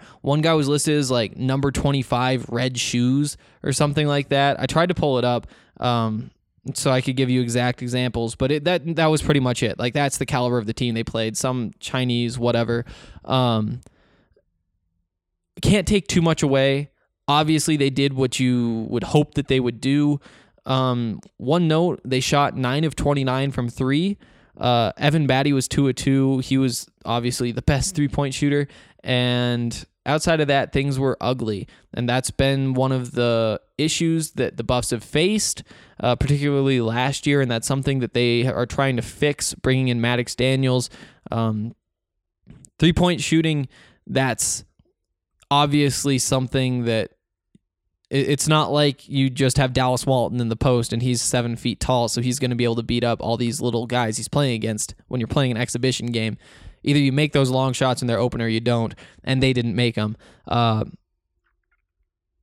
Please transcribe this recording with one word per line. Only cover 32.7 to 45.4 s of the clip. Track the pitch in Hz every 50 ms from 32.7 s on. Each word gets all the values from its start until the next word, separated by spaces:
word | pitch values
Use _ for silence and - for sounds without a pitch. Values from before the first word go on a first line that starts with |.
| 131
one | 127 131 131
of | 131 131 123 123 -
the | 120 120 120 117 113 113 110 107 - - _ _ -
issues | 147 156 - - 175 165 165 165 156 -
that | - - 127 - - -
the | 117
Buffs | - 127 123 120 -
have | 127 113 -
faced, | - - 143 165 190 214 214 - - - - - - - - - - _ _
uh, | - 120 123 120
particularly | - 135 143 143 143 147 143 139 139 135 139 127
last | 117 110 110 123 127 135 131 - -
year. | 147 143 143
And | 135 123
that's | 120 113 - -
something | 139 139 131 139 139 135
that | 123 113 -
they | 123 123 120 120 120 120 131
are | - - 123
trying | - - - 139 135 127 120
to |
fix, | 120 - - - - 147 143 - - - -
bringing | - _ 131 131 131 131 127
in | 123 120
Maddox | 113 120 123 120 120 - -
Daniels. | - 123 131 135 135 135 131 127 127 120 - - - - - - _ _ -
Um, | - 117 113 113 110 107 107 117 - - _ _ _ _ _ _ _ _ _ _ _ _ _ - - - - - _ _
three-point | 151 165 165 - 180 180 175 -
shooting, | 147 - - 160 160 160 156 147 139 - - - - - _ _ _ -
that's | - 131 135 131 113 - - - - - - _ _ _ _ _ _ _ _ _ _ _ _ _ _ _